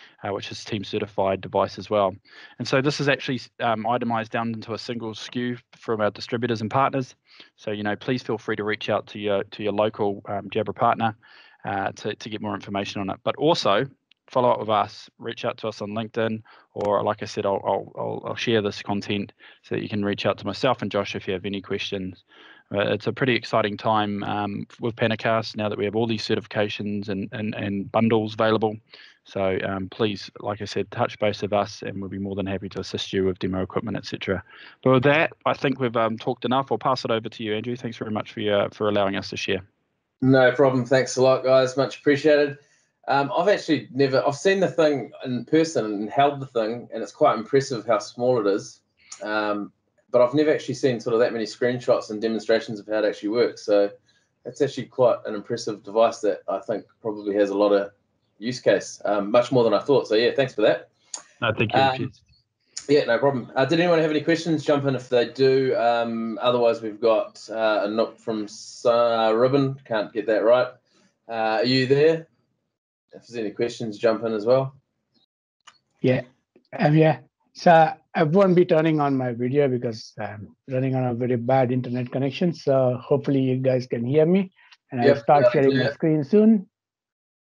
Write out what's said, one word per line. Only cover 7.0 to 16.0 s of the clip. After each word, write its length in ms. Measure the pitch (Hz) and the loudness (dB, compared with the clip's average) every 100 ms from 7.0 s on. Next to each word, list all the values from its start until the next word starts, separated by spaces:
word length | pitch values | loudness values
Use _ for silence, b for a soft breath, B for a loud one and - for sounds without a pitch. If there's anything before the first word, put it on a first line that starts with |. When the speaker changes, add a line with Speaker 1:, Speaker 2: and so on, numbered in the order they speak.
| 131 - b b b _ | -6 -12 b b b _
Speaker 1:
So, 140 | - | -8
you 120 | 104 | -6
know, 140 | 104 101 | -4 -4
please 260 | - 127 | -2 -4
feel 160 | - 110 | -2 -6
free 180 | - 104 | -4 -4
to 80 | |
reach 240 | 104 107 - | -2 -4 -2
out 180 | 101 - | -4 -4
to 100 | 107 | -8
your, 260 | 104 98 | -2 -2
to 180 | 101 - | -4 -6
your 100 | 104 | -4
local, 500 | 101 107 - 104 101 - | 0 0 0 -4 -4 -8
um, 200 | 101 98 | -8 -4
Jabra 240 | 110 107 | -4 -4
partner, 420 | - 117 117 113 110 b b b b | 0 0 2 -2 -4 b b b b
uh, 280 | 113 98 107 | -8 -4 -6
to, 220 | 104 110 | -6 -8
to 140 | - 113 | -8 -10
get 120 | 107 | -8
more 140 | 107 | -6
information 460 | 101 - 98 104 107 | -8 -6 -6 -6 -6
on 100 | 95 | -6
it. 100 | - | -4
But 140 | 110 - | -6 0
also, 500 | 147 170 107 101 139 _ _ _ _ | 2 2 2 2 0 _ _ _ _
follow 200 | 131 123 | 0 2
up 100 | 117 | 2
with 80 | 110 | 0
us, 400 | 104 104 - - _ | 0 0 -6 -20 _
reach 280 | 120 117 120 | -12 -6 -6
out 100 | - | -6
to 100 | 110 | -8
us 140 | - | -8
on 80 | 104 | -8
LinkedIn, 500 | 107 | -8